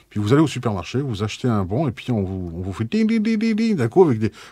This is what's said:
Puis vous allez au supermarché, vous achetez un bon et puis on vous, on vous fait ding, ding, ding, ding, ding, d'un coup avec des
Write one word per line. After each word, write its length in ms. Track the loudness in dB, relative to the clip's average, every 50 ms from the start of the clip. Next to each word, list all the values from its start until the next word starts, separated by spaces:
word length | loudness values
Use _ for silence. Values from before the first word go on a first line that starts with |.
| -20 _
Puis 100 | -6 -4
vous 140 | 0 4 4
allez 80 | 4 4
au 40 |
supermarché, 540 | 4 0 -2 -4 -2 -2 -2 -6 -4 -4 -4
vous 220 | -4 -2 -4 -4 -4
achetez 260 | -4 -4 -2 0 0
un 160 | 2 2 0
bon 240 | 0 -2 -2 -2 -2
et 20 |
puis 220 | -4 -6 -6 -4 -2
on 100 | -2 -2
vous, 300 | -2 -4 -6 -6 -6 -8
on 60 | -6
vous 140 | -6 -6 -4
fait 100 | -4 -4
ding, 220 | -2 0 2 2
ding, 160 | 2 2 2 0
ding, 160 | 0 0 0
ding, 160 | 0 0 0
ding, 220 | 0 0 0 2
d'un 120 | 0 0 2
coup 140 | 4 4 6
avec 140 | 6 4 2
des 120 | 0 -2 -4 -6 -14 -20